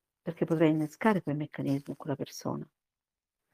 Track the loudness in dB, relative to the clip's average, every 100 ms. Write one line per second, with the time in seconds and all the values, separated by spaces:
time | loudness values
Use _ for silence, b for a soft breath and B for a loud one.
0 | _ _ -8 -2 0 4 6 4 0 0
1 | 2 2 0 -4 -6 -6 -2 -2 -4 -10
2 | -6 -6 -6 -8 -6 -6 -8 _ _ _
3 | _ _ _ _ _